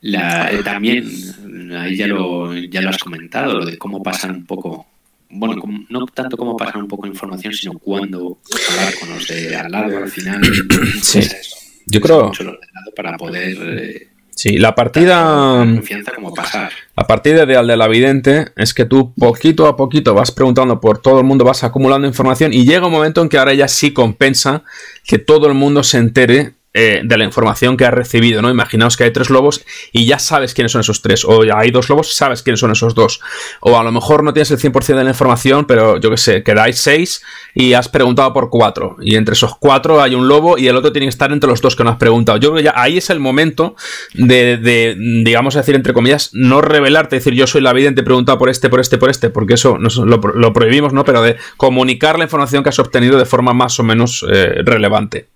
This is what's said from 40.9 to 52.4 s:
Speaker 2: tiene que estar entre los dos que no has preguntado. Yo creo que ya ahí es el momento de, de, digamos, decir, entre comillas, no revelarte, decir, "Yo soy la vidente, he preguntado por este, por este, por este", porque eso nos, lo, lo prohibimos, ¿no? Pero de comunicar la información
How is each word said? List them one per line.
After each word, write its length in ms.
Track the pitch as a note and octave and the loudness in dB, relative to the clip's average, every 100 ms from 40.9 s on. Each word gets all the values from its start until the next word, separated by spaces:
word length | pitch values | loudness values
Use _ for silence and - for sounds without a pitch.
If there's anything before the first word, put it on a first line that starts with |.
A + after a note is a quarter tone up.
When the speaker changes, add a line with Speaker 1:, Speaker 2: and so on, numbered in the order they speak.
Speaker 2:
tiene 120 | D3 | 0
que 60 | C3+ | -4
estar 200 | B2 C#3 | -2 -2
entre 160 | D3 C#3 | 0 0
los 100 | A#2 | 2
dos 160 | - - | 0 0
que 80 | |
no 60 | A#2+ | -2
has 80 | A#2 | 2
preguntado. 400 | A#2 A#2 A#2 G#2+ | 2 2 2 2
Yo 100 | C#3 | 2
creo 40 | D#3+ | 2
que 40 | |
ya 80 | D3 | 0
ahí 220 | B2 B2+ F3 | 0 0 0
es 140 | - | -2
el 100 | E3+ | -2
momento 560 | C3+ C3+ D#3+ D3+ D#3+ - - - - | 0 0 0 -2 -4 -4 -16 -16 -16
de, 420 | - B2 B2+ B2 A#2+ | 0 4 4 4 2
de, 400 | A#2 A#2+ A2+ F#2+ A2+ A#2 | 2 2 0 -2 -2 0
digamos, 280 | A2+ A#2 C3+ | 2 2 0
decir, 220 | C#3+ C3 | 0 2
entre 180 | C#3 - | 0 2
comillas, 380 | A#2+ A#2+ D3 - | 0 2 0 -2
no 300 | A2 B2+ C3+ | 0 2 4
revelarte, 540 | D3+ D3+ C3+ D3+ D#3 C3+ | 4 2 2 2 0 -2
decir, 180 | C3 | 0
"Yo 120 | B2 C3 | 0 2
soy 140 | D3+ | 2
la 140 | C3 | 2
vidente, 260 | B2 C#3+ C3 | 2 2 0
he 40 | |
preguntado 340 | B2+ B2+ B2 B2+ | 2 2 2 2
por 100 | B2+ | 0
este, 220 | B2+ C3 | 0 0
por 100 | B2 | 0
este, 160 | B2+ A#2+ | 0 2
por 140 | B2+ | 0
este", 180 | C3+ A2+ | 0 -2
porque 240 | - G2+ | -2 0
eso 240 | A2+ C3+ G#2+ | 2 2 2
nos, 220 | A2+ A#2+ | -2 0
lo, 180 | G#2+ A#2 | 2 2
lo 360 | G#2 - A#2 | 2 2 2
prohibimos, 400 | A2 A2+ C#3+ D3 | 4 2 2 0
¿no? 100 | C3+ | 0
Pero 160 | C#3 A#2+ | 2 2
de 160 | A#2 A#2 - - | 2 0 -10 -2
comunicar 580 | C3+ B2+ B2+ B2 D3+ D#3+ | 0 2 0 0 0 0
la 80 | |
información 380 | E3 D#3 | -2 -2